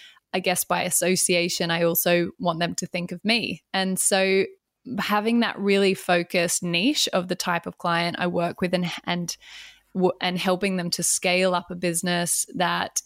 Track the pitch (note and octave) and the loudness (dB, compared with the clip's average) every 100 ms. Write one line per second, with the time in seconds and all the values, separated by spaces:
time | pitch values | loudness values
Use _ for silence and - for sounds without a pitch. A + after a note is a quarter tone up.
0 | - - - F#3+ F#3 F3+ - F3 F3+ - | -20 -20 -6 -2 0 -2 0 -2 0 0
1 | F3 F3+ - F3 F3 - F3 E3 E3+ E3+ | 2 2 2 2 2 -2 -2 2 2 2
2 | F3 F3 F3 - F3 D#3+ E3+ F3 F3+ F3+ | 2 2 2 -2 -2 0 -2 -4 -6 -6
3 | F3 F3 G#3 A3+ - D#3+ - F#3+ F#3+ F#3 | -8 -6 0 0 -2 -8 -6 -2 -2 0
4 | - F#3+ F#3+ F#3+ - - _ _ - G3 | 2 2 4 2 2 -4 _ _ -8 -6
5 | - G#3 A3 A#3 A3 - G3+ G3 G3 F#3 | 0 0 2 2 2 0 2 4 4 2
6 | - F3 F3 F3+ F3 - F3 E3+ A#3 D4+ | 2 0 2 0 0 -2 -2 0 2 2
7 | - F#3+ F3+ F#3 - E3+ F3+ - F3 E3+ | 0 0 -2 -4 -2 -2 -4 -6 -2 0
8 | E3+ - F3+ F3+ E3+ - F#3 F3+ E3+ - | 0 -2 -2 0 -2 -2 -2 0 -2 -6
9 | - F3 F3 - - - - - _ F#3 | -6 -4 -4 -10 -14 -20 -20 -20 _ 0
10 | F3+ - F#3 F3+ G3 F3+ G3 F#3 F3 - | 0 2 -2 -2 0 0 0 -2 -4 -2
11 | E3 - F#3 F3+ F#3 F3+ - F3 F3 E3 | -2 0 2 2 2 0 -4 -4 -2 -2
12 | F3+ F3 F3 - - F3+ F3 F3 - - | 0 0 0 -2 -4 -2 0 0 -2 -6